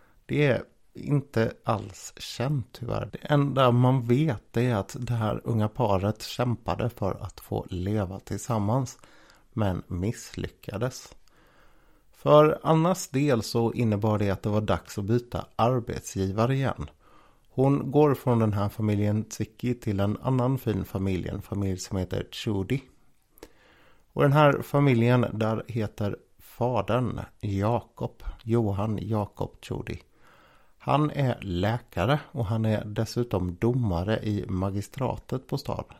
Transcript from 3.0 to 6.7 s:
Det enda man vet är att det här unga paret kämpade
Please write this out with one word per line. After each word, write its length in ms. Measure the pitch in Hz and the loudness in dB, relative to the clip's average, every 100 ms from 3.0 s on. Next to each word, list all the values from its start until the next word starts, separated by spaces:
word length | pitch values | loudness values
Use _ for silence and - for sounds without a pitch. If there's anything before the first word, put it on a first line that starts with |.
| 101 | -6
Det 60 | - | -10
enda 500 | - 147 143 131 127 | 0 2 2 4 6
man 320 | 120 127 131 | 6 6 4
vet 540 | 117 123 160 107 - 117 | 2 2 2 -2 -4 0
är 180 | 123 107 | 2 0
att 200 | - - | -2 -6
det 140 | 120 | -4
här 280 | 117 107 113 | -2 0 -2
unga 240 | - 117 107 | -2 0 0
paret 540 | - 110 95 101 - | 0 2 2 2 -2
kämpade 680 | - - 123 113 - | -8 -4 -2 -2 -2